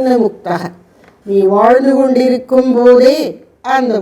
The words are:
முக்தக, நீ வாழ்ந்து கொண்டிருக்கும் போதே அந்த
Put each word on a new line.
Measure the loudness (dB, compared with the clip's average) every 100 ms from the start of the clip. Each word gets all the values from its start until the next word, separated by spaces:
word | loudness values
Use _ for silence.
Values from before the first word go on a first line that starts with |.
| -2 0
முக்தக, | -2 -6 -10 -8 -10 -16 _ _ _ _ -6
நீ | -2 0
வாழ்ந்து | 2 2 2 2
கொண்டிருக்கும் | 0 0 0 0 -2 -2 0 0
போதே | 2 4 4 4 0 -4 -10 _ _ -4
அந்த | -2 -2 -4